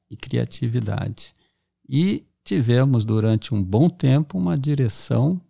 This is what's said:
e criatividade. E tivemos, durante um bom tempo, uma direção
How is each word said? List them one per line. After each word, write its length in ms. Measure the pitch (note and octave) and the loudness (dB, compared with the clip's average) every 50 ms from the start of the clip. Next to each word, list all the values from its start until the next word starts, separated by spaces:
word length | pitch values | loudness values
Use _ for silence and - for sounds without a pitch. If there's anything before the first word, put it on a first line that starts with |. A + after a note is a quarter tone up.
| _ _ | _ _
e 80 | - - | -18 -16
criatividade. 1160 | - C3 B2 B2 A#2+ A#2+ - - B2+ A#2 A2+ B2 G#2+ G#2 G2+ G2 F#2+ - - - - - - _ _ _ _ _ _ _ _ _ _ - | -10 -4 -4 -4 -4 -4 -6 -6 -4 -2 -2 -2 -2 -2 -4 -4 -4 -6 -8 -10 -14 -18 -20 _ _ _ _ _ _ _ _ _ _ -4
E 380 | C3 C#3+ F3 G3 G#3+ - - _ _ _ _ | -2 0 0 0 0 -4 -8 _ _ _ _
tivemos, 600 | - G3 F3 A#2+ A#2 A#2+ B2 C3+ C#3 C3 A2+ G#2 | -4 -2 0 2 4 4 4 4 4 2 2 2
durante 480 | A2+ A2 A2 G#2 A2 A2 G#2 - - A2 | 2 0 2 2 2 2 0 0 -2 -2
um 100 | G2+ F#2+ | -2 -2
bom 260 | F#2 G2+ A#2 E3 F3 | 0 2 4 4 4
tempo, 480 | F3 - - C3 C3 D3 D#3 - - F#3 | 2 0 0 2 2 2 0 -2 -4 -4
uma 200 | F3+ F3 E3 D3 | -2 -2 -2 -2
direção 840 | C3 D3 D3 C#3 B2+ A2 - - - - A#2 A#2 B2+ D#3 F#3 F3+ - _ | -2 -2 0 0 0 -2 -2 -6 -4 -2 0 0 2 0 0 -2 -6 _